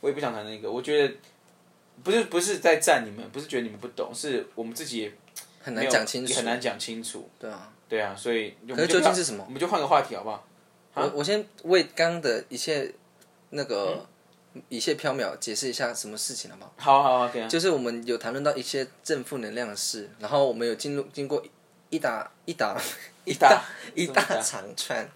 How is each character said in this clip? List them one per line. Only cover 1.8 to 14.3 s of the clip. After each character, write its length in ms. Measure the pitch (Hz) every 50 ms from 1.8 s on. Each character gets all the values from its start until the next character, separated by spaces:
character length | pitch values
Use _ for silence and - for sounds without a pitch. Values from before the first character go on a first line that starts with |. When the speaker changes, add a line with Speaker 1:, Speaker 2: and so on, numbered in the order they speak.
| _ _ _ - 127
Speaker 1:
不 80 | 175
是， 140 | 208 233 220
不 140 | - - 175
是 200 | 175 196 202 151
在 160 | - 170 160
赞 280 | 156 - - 156 131 117
你 40 | 107
们， 180 | 101 110 117 -
不 80 | - 135
是 80 | 151
觉 100 | 147 143
得 60 | 123 120
你 60 | 113
们 100 | 104 101
不 80 | 101
懂， 240 | 117 - - - - 120
是 320 | 113 - 151 127 127 127 - -
我 100 | - 113
们 120 | 113 113
自 100 | - 160
己 140 | 139 120 110
也 120 | 107 104 104 - _ - _ - - - _ _ -
Speaker 2:
很 100 | 135 120
难 160 | 110 135 135
讲 160 | 123 110 110
清 220 | 107 - 127 127
楚。 20 | 127
Speaker 1:
没 60 | -
有， 0 |
也 0 |
很 100 | 131 120
难 160 | 117 120 123
讲 160 | 123 123 104
清 260 | 101 - - 113 113 113
楚。 240 | - - 104 - - _ _
Speaker 2:
对 100 | - 113
啊。 200 | 104 98 92 - - _ _ _
Speaker 1:
对 100 | 113 110
啊， 140 | 107 98 95
所 160 | 98 - 120
以 220 | 117 113 107 101 - - - 117
我 60 | 127
们 0 |
就 0 |
不 60 | 120
要， 60 | 160
Speaker 2:
可 60 | 175 170
是 60 | 180
究 20 |
竟 140 | 165 - -
是 80 | 180 175
什 100 | 139 113
么？ 100 | 101 98
Speaker 1:
我 40 | -
们 80 | 127 135
就 80 | 165
换 120 | 175 208 175
个 60 | 147
话 140 | 135 156 143
题 140 | - - 117
好 80 | 98 101
不 60 | 110
好？ 140 | 107 101 - _ _ _ _ _ _ _ _ _ _
啊？ 100 | 139 151
Speaker 2:
我， 80 | 147 143
我 80 | 147 147
先 220 | 165 208 214 208 208 _ - -
为 200 | 165 185 185 165 - -
刚 160 | - 165 170
刚 100 | 170 170
的 220 | 156 131 113 - - _
一 80 | 131
切， 360 | 123 - 160 156 143 - - - - _ _ _ _ - _ _ _ _ _
那 120 | - 147 139
个， 420 | 120 113 101 101 92 - - - - _ _ _ _